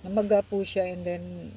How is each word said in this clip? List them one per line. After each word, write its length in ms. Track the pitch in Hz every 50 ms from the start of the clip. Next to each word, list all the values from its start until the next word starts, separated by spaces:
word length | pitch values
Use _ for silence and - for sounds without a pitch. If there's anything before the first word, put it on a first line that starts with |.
namaga 400 | - 185 196 214 208 202 208 202
po 240 | 202 - 202 196 196
siya 240 | - - 196 185 180
and 160 | 180 180 175
then 480 | 175 175 175 175 180 180 175 170 - -